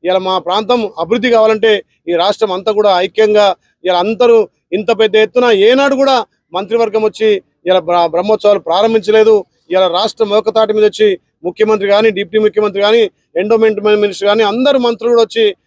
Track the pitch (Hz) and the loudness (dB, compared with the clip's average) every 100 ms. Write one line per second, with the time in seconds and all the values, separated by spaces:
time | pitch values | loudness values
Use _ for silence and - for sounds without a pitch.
0 | 170 185 185 185 175 190 214 247 214 - | -2 -2 -2 -4 -2 -4 -2 -2 -2 -8
1 | 165 233 240 233 220 220 226 202 - _ | -4 -2 0 2 2 2 0 0 -4 _
2 | - 170 185 202 220 185 196 208 208 180 | -6 -2 -2 -2 -4 -4 -4 0 0 0
3 | 185 - 220 208 202 180 _ _ 175 180 | -2 0 0 2 2 -2 _ _ -4 -2
4 | 190 214 240 226 202 _ _ 180 175 208 | -2 0 2 2 0 _ _ -8 -4 0
5 | 220 214 214 247 247 208 208 262 277 269 | 2 2 0 0 0 2 2 2 0 0
6 | 277 254 208 _ _ 175 196 233 226 214 | 0 0 -4 _ _ -10 -4 -2 -2 -2
7 | 214 - 214 196 _ _ 170 185 165 175 | -4 -2 -2 -2 _ _ -2 -2 0 0
8 | 170 160 196 214 208 202 180 175 220 220 | 0 -2 -2 0 0 0 -2 0 0 0
9 | 190 220 220 214 - _ _ 185 185 175 | 0 2 4 2 -2 _ _ -2 0 -2
10 | 220 - 214 208 220 220 220 214 214 - | -4 -4 -2 0 0 -2 0 0 0 2
11 | 214 185 _ _ 170 175 214 214 196 202 | -2 -2 _ _ -10 -4 -2 0 0 2
12 | 220 196 196 214 214 214 208 196 202 233 | 2 -2 -4 0 0 0 -4 -2 0 2
13 | 208 _ _ 170 208 226 220 208 208 214 | 0 _ _ -6 -2 2 2 0 0 0
14 | 208 180 202 214 208 220 277 277 240 233 | 0 -2 -2 0 0 0 0 0 0 -2
15 | 233 233 220 226 214 190 | 0 0 0 0 -2 -2